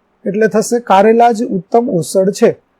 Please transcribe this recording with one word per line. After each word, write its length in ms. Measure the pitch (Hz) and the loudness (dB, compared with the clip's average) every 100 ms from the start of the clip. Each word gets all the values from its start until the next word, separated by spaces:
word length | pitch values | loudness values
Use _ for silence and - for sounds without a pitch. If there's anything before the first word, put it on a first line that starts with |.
| _ _ 214 | _ _ -8
એટલે 220 | 196 214 | -2 -2
થશે, 320 | 208 214 240 | -2 -2 -4
"કારેલા 520 | 240 196 214 233 240 | 0 2 4 4 2
જ 120 | 220 | 0
ઉત્તમ 460 | 254 196 - 233 240 | -4 -6 -2 -2 0
ઓસડ 400 | 180 156 190 190 | -4 -2 -2 -2
છે." 300 | 196 214 139 _ _ | 0 0 -2 _ _